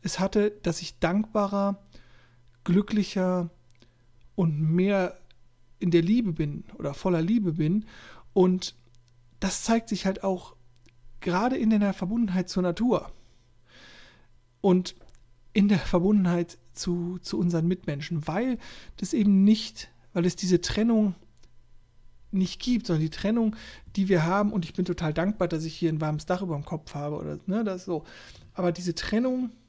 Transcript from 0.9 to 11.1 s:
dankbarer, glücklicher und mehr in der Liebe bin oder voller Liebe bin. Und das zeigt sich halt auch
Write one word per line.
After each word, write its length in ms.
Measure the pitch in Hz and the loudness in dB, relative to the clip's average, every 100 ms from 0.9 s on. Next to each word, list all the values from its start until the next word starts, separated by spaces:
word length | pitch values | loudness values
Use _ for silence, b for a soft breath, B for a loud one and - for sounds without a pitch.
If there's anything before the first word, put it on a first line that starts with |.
| - | -2
dankbarer, 840 | 165 190 214 214 202 202 196 202 - b b b b b b b | 0 0 0 -2 -2 0 -2 -2 -10 b b b b b b b
glücklicher 880 | - 175 208 214 196 196 185 180 170 - _ - b b b b - - | 2 2 2 -2 -2 0 0 0 -4 -10 _ -20 b b b b -14 0
und 240 | 170 147 | 0 2
mehr 600 | 156 170 190 196 180 - - - - _ _ - | 2 2 2 2 0 -6 -20 -20 -20 _ _ -4
in 120 | 180 | 2
der 100 | 170 | 4
Liebe 320 | 170 233 220 | 4 2 2
bin 300 | 156 147 143 - - | -2 -4 -6 -14 -8
oder 160 | 147 | -8
voller 280 | 143 190 170 | -4 0 0
Liebe 320 | 170 233 185 | 2 0 0
bin. 320 | 160 156 202 214 B B B B | 0 2 0 -2 B B B B
Und 420 | - 185 185 - - _ - _ _ - - | 4 4 4 -4 -14 _ -20 _ _ -20 -4
das 240 | 190 - | -4 -2
zeigt 260 | - 226 226 | 0 0 0
sich 160 | 196 190 | -4 -2
halt 180 | 196 | -2
auch 320 | 196 185 - - - - - _ - | -2 -4 -8 -20 -20 -20 -20 _ -20